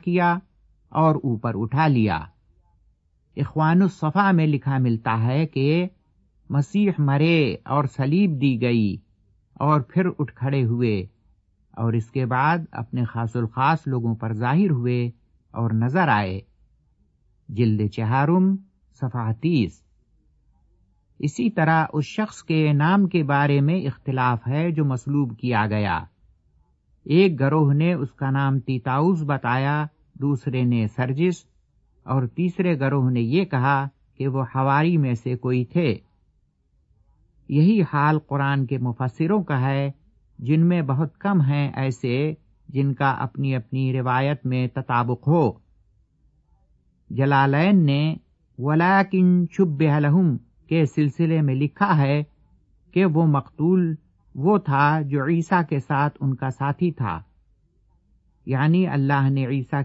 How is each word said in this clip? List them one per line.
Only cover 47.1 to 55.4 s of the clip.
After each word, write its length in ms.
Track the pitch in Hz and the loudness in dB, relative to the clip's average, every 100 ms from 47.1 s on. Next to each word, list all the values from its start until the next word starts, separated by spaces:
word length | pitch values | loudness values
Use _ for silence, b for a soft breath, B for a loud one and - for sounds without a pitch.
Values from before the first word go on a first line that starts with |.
جلالین 760 | 120 135 139 139 139 185 196 147 | -2 2 4 4 2 4 4 4
نے 300 | 139 156 156 - _ _ - | 2 0 -4 -12 _ _ -8
وَلَٰكِن 840 | 135 156 175 196 190 190 180 180 170 | -2 2 4 4 2 2 4 4 0
شُبِّهَ 500 | - 185 143 156 147 | 0 0 2 2 2
لَهُمْ 360 | 147 170 175 117 - _ _ | 2 2 2 0 -6 _ _
کے 160 | 165 | 0
سلسلے 560 | 151 - 147 - 165 160 | 0 0 -2 0 0 2
میں 140 | 143 | 0
لکھا 440 | 127 147 - 202 156 | 0 -2 0 0 2
ہے 240 | 139 147 151 _ _ _ _ _ _ | 2 0 -4 _ _ _ _ _ _
کہ 120 | 175 | 0
وہ 220 | 190 156 165 | 2 2 2
مقتول 680 | 139 - - 160 185 170 151 _ _ _ | 2 -2 -4 0 2 0 -4 _ _ _
وہ 240 | - 160 208 | -4 0 2
تھا 420 | - 139 147 156 | 2 2 2 2
جو 240 | 139 143 135 | 0 -2 0
عیسیٰ 360 | 170 | -2